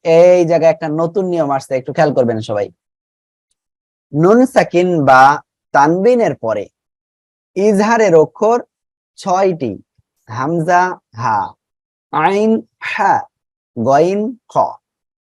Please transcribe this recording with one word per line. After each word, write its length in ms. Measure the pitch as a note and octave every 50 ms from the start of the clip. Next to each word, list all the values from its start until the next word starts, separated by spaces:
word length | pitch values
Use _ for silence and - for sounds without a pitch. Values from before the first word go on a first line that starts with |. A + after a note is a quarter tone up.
| -
এই 420 | E3+ E3 E3 F3 F3+ F3+ F3+ F3
জায়গায় 260 | D#3+ E3+ D#3+ D#3 E3
একটা 160 | D#3 D#3+ E3 D#3
নতুন 380 | D3+ D#3+ E3 E3+ E3+ G3+ F#3+
নিয়ম 260 | F#3 F3 E3+ D#3 C#3
আসছে, 240 | C#3 C3+ - - C#3
একটু 180 | C3 C3 - C#3
খেয়াল 200 | - D#3 D3+ C3
করবেন 280 | C#3 B2 A#2 A#2 A2
সবাই। 280 | A2 - G#2+ G#2 G2+ F#2+ - _ _ _ _ _ _ _ _ _ _ _ _ _ _ _ _ _ _ _ _ _ _ _ _ _ _ _ -
নুন 320 | C#3+ D#3+ F#3 A3 A#3+ C4
সাকিন 600 | B3 - - F3 - - F3 F3+ F3+ F3 D#3+ C#3
বা 360 | C3+ C3 C3 C3+ C#3 C#3+ D3+ - _ _ _ _ _
তানবিনের 640 | - D3 C#3 D3+ E3+ F#3 F#3+ A#3+ B3+ A#3+ A3 E3+ C3+
পরে 320 | - - A2+ G#2+ G#2 F#2+ - _ _ _ _ _ _ _ _ _ _ _ _ _ _ _ _ -
ইজহারের 600 | F#3 G3 G#3+ G#3 F#3+ G#3 G#3+ A#3 A#3 A3 G3 E3
অক্ষর 460 | D#3+ D3+ D3 _ - G#3+ A3 A#3 B3 - _ _ _ _ _ _ _ _ _ _
ছয়টি, 680 | - - G3 F3+ F#3 G3 F#3+ F3+ D#3+ C#3+ A2+ F#2+ - - _ _ _ _ _ _ _ _ -
হামজা, 680 | A2+ A#2 C3 D3+ E3+ E3+ D#3+ E3+ F3 F3 F3+ F#3 F3+ - _ _ -
হা, 380 | A2+ B2 A#2 G#2+ G2+ F#2+ F2 - _ _ _ _ _ _ _ _ _ _ -
আইন, 500 | - D3 D#3 F3 G3 G3+ G#3+ A3 A3+ A3+ A3+ _ _ _
হা, 440 | - - - - G3+ - - - - - _ _ _ _ _ _ _ _ - B2
গইন, 560 | A2 B2+ C3+ C#3+ D#3+ F3+ G3 G#3 G#3+ A#3+ B3+ - _ _
খ। 80 | - D3 G#2 - - - _ _ _ _ _ _ _ _ _ _